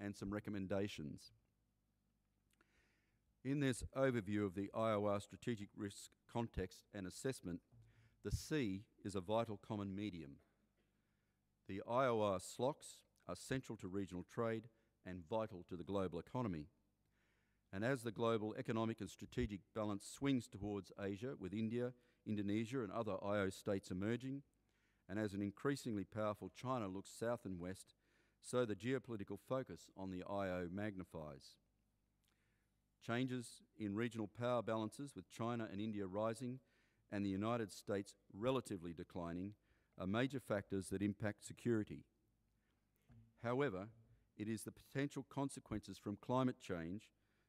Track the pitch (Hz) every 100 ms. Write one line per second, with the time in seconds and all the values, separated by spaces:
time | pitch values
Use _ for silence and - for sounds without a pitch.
0 | 101 98 101 104 104 101 95 98 104 -
1 | 73 95 - - _ _ _ _ _ _
2 | _ _ _ _ _ _ _ _ _ _
3 | _ _ _ _ 127 147 135 120 - 135
4 | 135 120 95 104 101 95 98 113 113 104
5 | 104 101 - 98 123 110 101 - 101 -
6 | - _ - 117 117 - 92 - - 104
7 | 92 - 135 - 90 - _ - - -
8 | - _ 104 - - 156 107 98 - _
9 | 104 95 87 110 110 101 - 104 98 95
10 | 107 87 69 69 _ _ _ _ _ _
11 | _ _ _ _ _ _ - 95 - 123
12 | 131 113 104 92 - - 127 - - -
13 | - _ - 90 - 131 - 110 95 101
14 | 95 90 - 120 113 113 117 _ _ _
15 | 92 90 80 110 107 90 - 85 80 98
16 | 90 85 - 127 117 80 73 _ _ _
17 | _ _ _ _ _ _ - 98 117 131
18 | 117 107 117 113 107 107 131 113 113 110
19 | 95 - 101 123 117 98 - 110 104 101
20 | - - 139 127 - 98 101 101 90 -
21 | 101 101 123 - 92 104 110 120 123 -
22 | _ _ - 104 101 107 110 135 98 104
23 | 107 92 101 104 95 - 107 98 - 92
24 | 104 120 131 139 - _ _ _ _ _
25 | - 101 107 98 101 - 139 135 127 104
26 | 92 107 107 104 95 - 123 127 98 95
27 | - - 117 120 104 87 90 98 - _
28 | _ _ _ _ - 123 117 95 117 131
29 | - 110 98 98 - 131 123 82 - -
30 | 95 92 90 98 95 90 87 98 107 92
31 | 87 82 76 67 - - _ _ _ _
32 | _ _ _ _ _ _ _ _ _ _
33 | - 117 131 127 117 - - - 104 104
34 | 120 113 101 - 120 123 107 110 110 -
35 | 143 95 - - 117 117 104 98 110 104
36 | 92 101 113 113 123 131 _ _ _ _
37 | - 104 101 95 110 120 104 - - 98
38 | 101 - _ 98 123 131 - 95 87 80
39 | 87 92 85 87 101 - _ _ _ -
40 | 95 113 131 135 - 101 - 98 - 95
41 | 104 - 104 - - - 120 110 101 73
42 | - _ _ _ _ _ _ _ _ _
43 | - - - - 120 127 143 92 110 -
44 | - - _ - 107 110 107 - - 139
45 | 143 143 - 143 139 131 - 107 101 95
46 | 107 104 - 127 127 - - 87 82 104
47 | - _ _ _